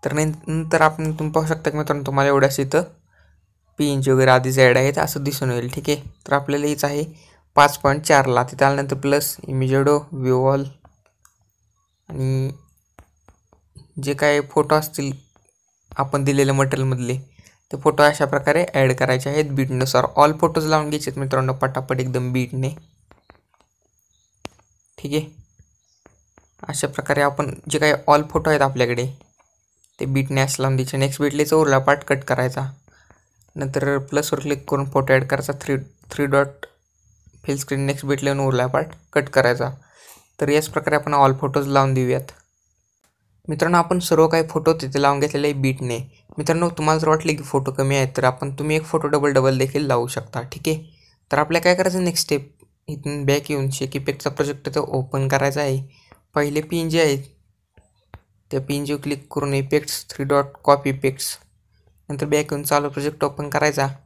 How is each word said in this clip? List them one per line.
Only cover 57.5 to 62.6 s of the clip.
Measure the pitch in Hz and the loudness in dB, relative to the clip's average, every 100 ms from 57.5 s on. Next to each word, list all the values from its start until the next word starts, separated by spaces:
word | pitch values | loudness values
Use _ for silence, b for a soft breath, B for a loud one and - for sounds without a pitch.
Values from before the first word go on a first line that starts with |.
| _ _ _ _ _ _ - _ _ _ | _ _ _ _ _ _ -20 _ _ _
त्या | 139 | -8
पीएनजीवर | 135 143 143 147 | -4 -4 -4 -4
क्लिक | 143 143 - | -4 -8 -6
करून | - 143 | -6 -2
इफेक्ट्स, | 139 135 147 151 - - | -2 0 -2 -2 -10 -12
थ्री | - | -8
डॉट | 135 143 139 - | 0 2 0 -4
कॉपी | - 143 139 | 4 4 4
इफेक्ट्स, | 135 135 131 - - _ _ _ _ _ _ _ | -2 -2 -4 -10 -10 _ _ _ _ _ _ _
नंतर | 143 151 | -8 -2
बॅक | 147 151 | 0 0
येऊन | 143 | -4